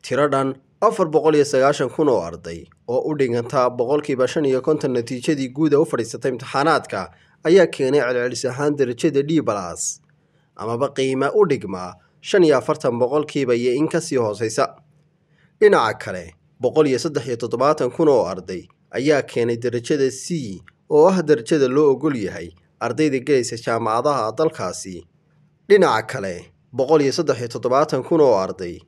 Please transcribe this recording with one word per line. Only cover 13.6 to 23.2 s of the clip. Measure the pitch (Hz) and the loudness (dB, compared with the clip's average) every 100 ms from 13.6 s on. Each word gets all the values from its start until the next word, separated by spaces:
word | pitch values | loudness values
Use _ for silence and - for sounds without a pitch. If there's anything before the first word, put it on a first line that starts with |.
| 123 | 0
in | 123 160 | 0 0
ka | 170 | -2
sii | 156 135 | -2 -2
hooseysa. | 110 101 110 127 135 - _ _ _ _ _ _ _ _ | -2 -2 -4 -2 -2 -4 _ _ _ _ _ _ _ _
Dhinaca | 208 180 113 - | 6 6 2 -2
kale, | - 92 85 _ _ _ | -8 -10 -12 _ _ _
boqol | 127 156 151 | 0 4 2
iyo | 123 | 2
saddex | 165 143 123 | -2 -4 -6
iyo | 117 | -6
toddobaatan | 117 117 139 151 127 | -4 0 2 2 -2
kun | - 156 | 2 4
oo | 127 87 | 4 0
arday | 95 87 92 - _ _ | -6 -10 -12 -14 _ _
ayaa | 107 139 143 | -4 0 0
keenay | 120 127 117 117 | 0 -4 -2 -2
darajada | 123 117 117 151 135 | -4 -6 -4 -2 -2
C, | 123 - 170 117 90 - _ _ | -4 -8 -8 -8 -14 -18 _ _
oo | 147 170 | 4 4
ah | 190 | 4
darajada | 151 147 113 160 131 | 2 2 2 2 2
loo | 135 151 | 4 4
ogol | 131 151 127 | 2 -2 -4
yahay | 92 95 87 _ _ _ | -6 -8 -14 _ _ _
ardayda | 117 123 156 | -6 0 0
gelaysa | 131 | 0